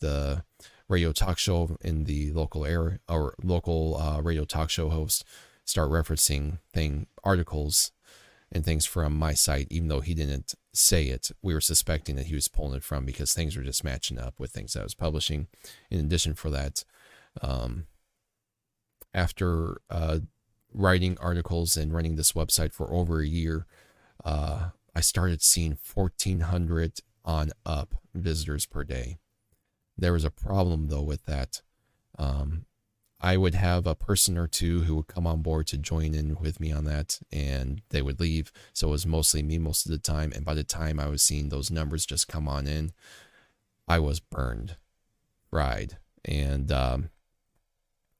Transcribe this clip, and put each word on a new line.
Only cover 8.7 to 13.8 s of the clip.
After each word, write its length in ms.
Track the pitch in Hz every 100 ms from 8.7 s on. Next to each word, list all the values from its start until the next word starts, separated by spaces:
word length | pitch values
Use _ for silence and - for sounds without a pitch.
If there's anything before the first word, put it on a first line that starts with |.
| 78 -
from 320 | 87 76 76
my 160 | 78
site, 320 | 76 - 69 69
even 180 | 82 82
though 120 | 71
he 140 | 76
didn't 400 | 80 71 69 - - _
say 340 | - - 87 69
it, 260 | 64 - -
we 100 | 95
were 80 | 78
suspecting 540 | - 80 - 78 -
that 120 | 69 80
he 80 | 76
was 100 | -
pulling 300 | - 73 65
it 80 |
from 200 | - 71
because 300 | 67 65 69
things 220 | - 78 67
were 80 |
just 180 | 67 -